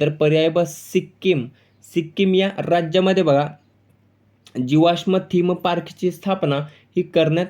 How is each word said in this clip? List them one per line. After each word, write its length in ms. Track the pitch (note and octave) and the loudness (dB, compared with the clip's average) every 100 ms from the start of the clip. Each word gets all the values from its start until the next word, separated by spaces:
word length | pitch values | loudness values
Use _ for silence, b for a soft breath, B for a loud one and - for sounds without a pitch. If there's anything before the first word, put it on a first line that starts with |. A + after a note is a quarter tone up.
तर 80 | D3 | -2
पर्याय 400 | D3+ D3+ D#3 D#3+ | 0 2 2 2
ब, 120 | E3+ | 0
सिक्कीम. 840 | E3 - - F#3 - _ F#3 D#3+ A#2+ b b b _ | -2 -6 -4 -4 -4 _ -2 0 -2 b b b _
सिक्कीम 400 | E3+ D#3+ - G3 | -4 -4 0 2
या 160 | F#3 G3 - | 2 0 -2
राज्यामध्ये 640 | - F3 D#3+ F#3 F#3 F#3+ | -2 0 0 0 2 2
बघा 260 | D#3+ C#3 D3 - _ _ _ _ _ _ _ _ _ - B2+ | 4 2 0 -6 _ _ _ _ _ _ _ _ _ -8 0
जीवाश्म 500 | D3+ E3+ F3 G3 F#3 | 2 2 2 0 -2
थीम 340 | F#3+ F3+ F3+ | 0 -2 0
पार्कची 580 | F3 F3+ F3 E3 - F#3 | -2 -2 -4 -6 -6 -6
स्थापना 460 | F3 G3 F#3+ D3+ C#3+ D3 B B - | -6 -4 -2 -2 -2 -6 B B -6
ही 60 | |
करण्यात 440 | F3+ F3 D#3 D#3+ F3+ | -2 0 2 0 -4